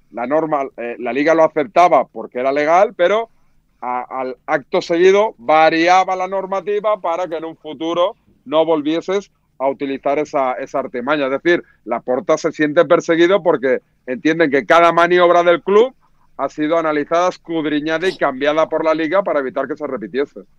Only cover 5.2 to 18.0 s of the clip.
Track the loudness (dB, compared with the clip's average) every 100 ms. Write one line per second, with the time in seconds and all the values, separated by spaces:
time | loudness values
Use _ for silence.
5.2 | 0 -4 2 4 4 4 4 4 2 -2
6.2 | -4 -6 -4 -6 -4 -2 -2 -2 -2 -4
7.2 | -4 -8 -10 -12 -16 -8 -4 0 -2 -2
8.2 | _ _ -2 0 2 0 0 -4 -2 -6
9.2 | -6 _ _ _ -4 -2 -6 -4 -2 -2
10.2 | -2 -2 -2 -4 -6 -6 -6 -6 -4 -2
11.2 | -2 -2 0 0 -2 _ -8 -8 -4 -4
12.2 | 0 -2 -2 -2 0 2 4 2 2 2
13.2 | 4 2 2 0 0 -2 -4 _ -10 -4
14.2 | -2 0 2 0 2 4 4 4 2 4
15.2 | 4 4 4 2 2 2 2 -2 _ _
16.2 | _ -8 -8 -4 -2 -2 0 -4 -2 0
17.2 | 0 -4 -6 -4 -2 -4 -2 -2